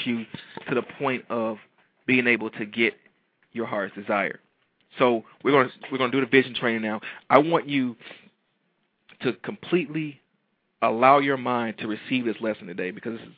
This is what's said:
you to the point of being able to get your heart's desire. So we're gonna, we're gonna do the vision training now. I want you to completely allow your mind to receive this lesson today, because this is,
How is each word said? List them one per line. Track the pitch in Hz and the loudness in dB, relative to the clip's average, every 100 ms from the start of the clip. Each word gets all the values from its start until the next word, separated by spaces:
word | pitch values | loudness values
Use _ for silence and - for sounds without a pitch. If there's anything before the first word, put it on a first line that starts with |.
| 127 | 0
you | 117 110 - - - - | -4 -6 -16 -18 -14 -4
to | 123 | -4
the | |
point | - - 139 123 - | -4 -6 -4 -4 -6
of | 117 110 107 _ _ _ _ - | -4 -4 -6 _ _ _ _ 0
being | 131 123 | 2 4
able | 113 110 | 2 0
to | - 107 | -8 -8
get | 110 113 - _ _ _ _ _ | -2 -2 -2 _ _ _ _ _
your | 117 110 | -10 -6
heart's | 110 98 101 | -6 -6 -8
desire. | 101 104 92 - _ _ _ _ _ - | -4 -2 -2 -8 _ _ _ _ _ 0
So | 127 117 - _ | 2 2 -4 _
we're | 120 | 2
gonna, | 143 127 - - | 4 2 -2 -8
we're | 135 | -2
gonna | 127 | 0
do | 131 | 0
the | 123 | 4
vision | 131 127 113 | 4 4 -2
training | 123 113 | -4 -2
now. | 110 107 - - - | -4 -6 -8 -12 4
I | 127 | 6
want | 156 165 143 | 6 0 0
you | 143 127 113 - - - _ _ _ _ _ _ _ _ - | -2 -2 -4 -18 -20 -20 _ _ _ _ _ _ _ _ -6
to | 127 | -6
completely | 110 - 104 - 180 143 156 151 139 _ _ _ _ _ - | -6 -8 -12 0 0 0 -6 -8 -12 _ _ _ _ _ -2
allow | 117 113 131 143 | 0 4 6 6
your | 143 135 | 4 -2
mind | 123 123 117 107 | -2 -2 -2 -6
to | 113 | -8
receive | 107 - 127 117 | -8 -4 -2 -2
this | 104 | -4
lesson | 113 107 98 | -4 -6 -10
today, | 92 92 | -8 -8
because | 101 117 113 | -8 -10 -12
this | |
is, | 113 | -14